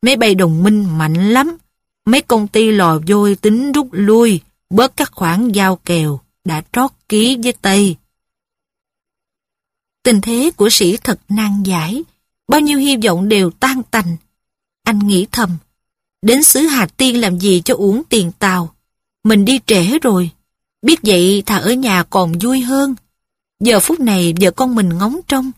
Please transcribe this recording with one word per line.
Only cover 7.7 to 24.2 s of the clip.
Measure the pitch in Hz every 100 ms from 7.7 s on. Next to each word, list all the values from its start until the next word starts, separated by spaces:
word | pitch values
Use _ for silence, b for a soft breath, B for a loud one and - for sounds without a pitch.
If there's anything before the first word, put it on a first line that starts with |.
| 196 202 160 _ _ _ _ _ _ _ _ _ _ _ _ _ _ _ _ _ _ _ _
Tình | - 220
thế | 196 233 294 -
của | 208
Sĩ | - 180 208
thật | - 180 _
nan | 208 214 202
giải, | 190 180 156 233 330 _ _ _ _
bao | 294
nhiêu | 302 285
hy | 277 269
vọng | 214 170 196
đều | 214 185
tan | - 262 262 233
tành. | 226 175 170 _ _ _ _ _ _
Anh | - 214
nghĩ | 202 196 202
thầm, | - 208 170 _ _ _ _ _ _
đến | 202 254
xứ | 302 254
Hà | 320 269 190
Tiên | _ 262 240
làm | 220 180
gì | 202 180
cho | 170
uổng | - 202 214 320
tiền | 233 175 -
tàu, | 202 185 165 _ _ _ _ _
mình | 214 214
đi | 202 262 -
trễ | 208 175 294
rồi. | 277 190 175 - _ _ _ _
Biết | 226 330
vậy | 208 185 180 202 190
thà | -
ở | 143
nhà | 254 262 190
còn | 175 202 175 170
vui | 220 262
hơn. | 247 269 277 254 _ _ _ _ _ _
Giờ | 220 214
phút | - 330
này | 247 196